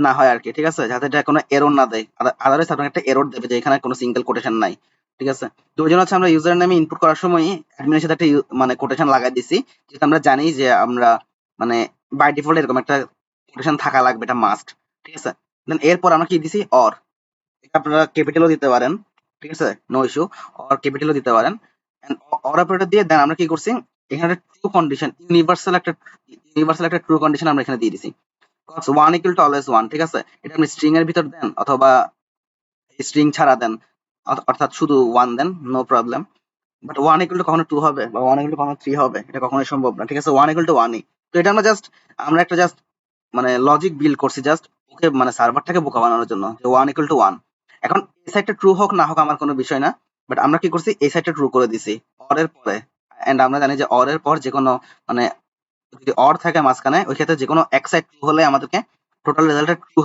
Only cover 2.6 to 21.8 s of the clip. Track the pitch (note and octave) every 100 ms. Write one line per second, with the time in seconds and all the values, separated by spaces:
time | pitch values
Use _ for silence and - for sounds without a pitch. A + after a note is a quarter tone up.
2.6 | E3 D3 C#3+ - C#3 C3+ C#3+ B2+ A#2+ A#2+
3.6 | C#3+ C3+ B2+ B2+ B2 A#2+ B2 A#2 A2 A2
4.6 | G2 F#2+ _ _ _ _ C3+ C3 B2 -
5.6 | _ - D#3 F3 F#3 F#3+ F#3 D#3+ E3 F3
6.6 | F3+ F3+ D#3 - D#3+ D#3 F3+ E3 D#3+ G3
7.6 | - - C#3 D#3 E3 D#3+ E3 C#3+ - B2+
8.6 | C3 B2 C3 C3 D3+ C3 B2+ B2+ - G3
9.6 | C4 _ _ C#3+ D3 D#3 C#3+ C3+ D#3+ C3+
10.6 | C3 A2 A2+ B2 A#2+ A2+ - _ _ -
11.6 | A#2 A#2 - _ _ C#3 D3 C#3+ D3 E3
12.6 | C3+ B2+ B2 C#3 B2 _ _ _ _ -
13.6 | D3+ D3 C#3+ C3 B2+ A2+ A2+ B2 G#2+ G#2
14.6 | - - _ _ - D#3 A#2+ - _ _
15.6 | - D#3 D3 F3+ F3+ D#3+ E3 F3 D#3 G#3
16.6 | G3 B2+ A2 - _ _ _ _ _ _
17.6 | _ D#3 D3+ D3+ D#3 - D3 D#3 E3 D3+
18.6 | C#3 B2 B2 G3+ - _ _ _ D3+ D#3+
19.6 | C3+ F#2+ - C3 B2+ D3 D#3+ - - -
20.6 | C3 C3+ C#3 C3+ D3+ D3 B2+ A2+ B2+ G#3+
21.6 | _ _